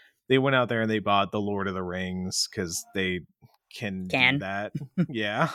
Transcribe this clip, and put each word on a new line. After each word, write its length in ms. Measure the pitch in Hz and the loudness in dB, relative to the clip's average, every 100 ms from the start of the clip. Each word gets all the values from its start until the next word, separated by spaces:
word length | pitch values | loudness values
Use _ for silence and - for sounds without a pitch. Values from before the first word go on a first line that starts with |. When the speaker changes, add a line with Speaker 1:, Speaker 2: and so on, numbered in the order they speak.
| - _ _ | -20 _ _
Speaker 1:
they 80 | 131 | 4
went 180 | 135 131 | 4 2
out 140 | 120 | 2
there 120 | 117 | 2
and 80 | 110 | 2
they 100 | 110 | 0
bought 320 | 101 101 98 | 4 2 4
The 80 | 104 | 0
Lord 260 | 101 101 98 | -2 -2 -2
of 60 | |
the 100 | 92 | -2
Rings 640 | 90 90 92 92 92 - - | -4 -4 -4 -4 -4 -4 -4
'cause 380 | - 90 85 - 101 | -4 -4 -6 -6 -2
they 260 | 95 90 - _ _ _ _ | -2 -2 -6 _ _ _ _
can 300 | - 110 190 | -10 -6 -6
do 60 | 185 | -2
Speaker 2:
Can. 280 | 139 127 139 | 2 4 2
Speaker 1:
that. 320 | 95 98 104 - 139 | 0 -2 -4 -6 -8
Speaker 2:
<laughs> 180 | - 175 | -2 0
Speaker 1:
Yeah. 400 | 120 104 107 156 | 0 -2 0 0